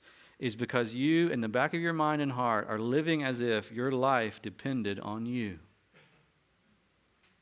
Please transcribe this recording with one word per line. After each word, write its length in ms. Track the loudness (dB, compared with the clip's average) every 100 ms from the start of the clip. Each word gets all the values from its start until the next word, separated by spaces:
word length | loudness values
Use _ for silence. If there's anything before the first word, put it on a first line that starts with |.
| -20 -20 -20 -6
is 160 | -4
because 400 | -2 0 0 0
you, 340 | 0 2 4 4
in 100 | 0
the 80 | 0
back 260 | 2 0
of 60 | 0
your 120 | 0
mind 300 | 2 2 2
and 80 | 0
heart, 380 | 0 2 2 0
are 100 | -2
living 460 | 0 0 2 0
as 160 | 0 0
if 320 | 0 0 -2
your 180 | -4 -2
life 500 | 2 4 4 2 -4
depended 600 | -10 -8 -4 -2 -2 -4
on 260 | -6 -6 -4
you? 320 | -4 -4 -8 -14 _ _ -20 -20 _ _ _ _ _ _ _ _ _ _ _ _ _